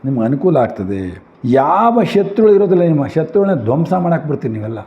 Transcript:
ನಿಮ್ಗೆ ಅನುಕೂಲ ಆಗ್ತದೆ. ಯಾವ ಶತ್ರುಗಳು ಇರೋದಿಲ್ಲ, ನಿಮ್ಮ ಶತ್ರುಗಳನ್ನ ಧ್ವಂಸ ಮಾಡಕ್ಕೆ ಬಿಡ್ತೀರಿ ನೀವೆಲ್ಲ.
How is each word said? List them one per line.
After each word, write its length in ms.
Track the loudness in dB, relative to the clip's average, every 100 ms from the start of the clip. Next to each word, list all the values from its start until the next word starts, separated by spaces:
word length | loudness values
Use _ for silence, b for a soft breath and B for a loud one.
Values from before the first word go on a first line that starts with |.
ನಿಮ್ಗೆ 200 | -4 -2
ಅನುಕೂಲ 320 | -2 0 2 2
ಆಗ್ತದೆ. 640 | 0 -4 -6 -6 -8 -12 -20 _
ಯಾವ 580 | 0 2 4 2 2 2
ಶತ್ರುಗಳು 520 | 0 0 0 2 4
ಇರೋದಿಲ್ಲ, 280 | 4 4 2
ನಿಮ್ಮ 240 | 2 0 0
ಶತ್ರುಗಳನ್ನ 540 | -4 -2 0 0 0
ಧ್ವಂಸ 320 | 0 -2 0
ಮಾಡಕ್ಕೆ 360 | -2 0 -2 -2
ಬಿಡ್ತೀರಿ 260 | -6 -6
ನೀವೆಲ್ಲ. 240 | -6 -8 -10